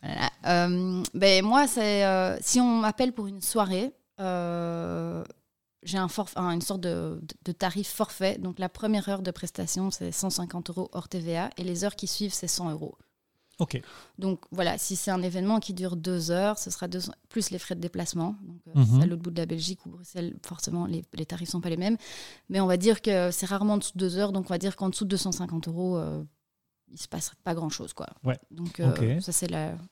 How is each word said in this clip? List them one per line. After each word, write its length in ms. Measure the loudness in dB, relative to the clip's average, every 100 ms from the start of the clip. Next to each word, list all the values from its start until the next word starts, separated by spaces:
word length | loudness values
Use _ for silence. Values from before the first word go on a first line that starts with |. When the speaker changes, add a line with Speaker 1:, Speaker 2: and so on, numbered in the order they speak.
Speaker 1:
Voilà. 300 | -8 -2 -2 -2 2
Euh, 560 | 4 4 2 0 0 -2
ben, 320 | 6 8 8
moi, 220 | 8 6 6
c'est, 400 | 4 2 4 4
euh, 300 | 4 2 0
si 200 | 2 6
on 200 | 6 6
m'appelle 320 | 4 2 0
pour 140 | 0 -6
une 160 | -4
soirée, 500 | -2 2 2 2 -2 -6 _ -6
euh, 1000 | -2 -2 -2 -2 -2 -4 -4 -4 -4 -6 -8 -16 _ _ _ _
j'ai 160 | -6 -2
un 80 | -2
forf-, 240 | -2 -4 -2
un, 160 | 0
une 100 | 0
sorte 180 | -2 -2
de, 400 | -2 -2 -2 -6
de, 140 | -10 -10
de 80 | -8
tarif 360 | -2 0 0 -4
forfait. 500 | -2 -2 2 0 0
Donc, 200 | -4 -4
la 120 | -6
première 360 | -2 2 2 2
heure 100 | -2
de 100 | -4
prestation, 600 | -6 -8 -6 -4 0 -2
c'est 200 | -2 -4
cent 200 | -2 -2
cinquante 400 | -2 -2 -6 -6
euros 180 | -6 -4
hors 160 | -6 -6
T 100 | -6
V 180 | -2 -2
A. 140 | -2 -4
Et 60 |
les 200 | -4 0
heures 100 | -2
qui 120 | -2 -4
suivent, 260 | -2 -2
c'est 160 | -2 -2
cent 220 | -2 0
euros. 260 | -4 -6 -12 _ _ _ _ _ _
Speaker 2:
Ok. 240 | -2 -2 -8 -20 -20 -6
Speaker 1:
Donc, 220 | -2 -2 -6
voilà, 280 | -2 0 0
si 180 | -2 -4
c'est 140 | 0
un 100 | 0
événement 400 | 0 0 2 2
qui 140 | 0
dure 220 | -6 -4 -4
deux 340 | -2 -2 0
heures, 280 | 2 2 0
ce 120 | -6
sera 180 | -6 -6
deux 120 | -6
cents, 120 | -8 -10 _
plus 220 | -4 -2
les 80 | -4
frais 160 | -6
de 60 | -6
déplacement. 560 | -4 -4 -4 -2 -2 -4 -12
Donc, 140 | -18 0
euh, 120 | 6
Speaker 2:
Mhm. 40 | 8
Speaker 1:
si 40 | 8
c'est 60 |
à 40 | 6
l'autre 160 | 2
bout 80 | -4
de 60 | -4
la 60 | -2
Belgique 380 | -2 -4 -6
ou 60 | -12
Bruxelles, 440 | -18 -14 -8 -8 -8 -12
forcément, 400 | -8 -4 -2 -2
les, 160 | -4 -6
les 140 | -8 -8
tarifs 240 | -6 -6
sont 100 | -4
pas 80 | -2
les 60 | -2
mêmes. 220 | 0 0 -4 -16 -16 -20 _
Mais 120 | 2
on 60 | 4
va 120 | 6
dire 240 | 4 4
que 280 | 4 2 2
c'est 160 | 0 -2
rarement 280 | 0 2
en 40 | 2
dessous 140 | 0
de 40 | -2
deux 180 | -2 0
heures. 160 | 0
Donc, 140 | 0 -2
on 80 |
va 40 | -2
dire 160 | -2
qu'en 140 | -2 -2
dessous 160 | 0
de 60 | 0
deux 60 | 0
cent 140 | 0
cinquante 360 | -2 -2 -4 -4
euros, 300 | -2 0 0
euh, 240 | -2 -6 -8 _ _ _ _ _ _
il 80 | -14
se 100 | -10
passe 240 | -8 -8 -8
pas 80 | -6
grand-chose, 380 | -4 -4 -6 -10
quoi. 140 | -10 -14 -6
Speaker 2:
Ouais. 140 | -4 -4 _
Speaker 1:
Donc, 300 | -10 -10 2
euh, 100 | 2 4 2 2
Speaker 2:
Ok. 60 |
Speaker 1:
ça, 100 | 0
c'est 160 | -2 0
la 240 | -2 -4 -6 -12